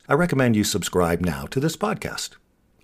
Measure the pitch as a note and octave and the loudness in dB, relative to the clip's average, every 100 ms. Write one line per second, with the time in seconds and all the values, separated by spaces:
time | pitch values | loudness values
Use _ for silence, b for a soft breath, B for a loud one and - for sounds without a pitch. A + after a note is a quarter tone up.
0 | - C#3+ F3 C3+ B2 G#2+ F#2+ G2 - F2+ | -2 0 2 2 4 4 2 0 0 0
1 | E2+ E2+ F2+ C#2 C#2+ C3 D#3 - G#3 F3 | 2 2 0 -2 -4 -2 -2 -2 -4 -4
2 | - - - - _ _ _ _ | -6 -8 -10 -14 _ _ _ _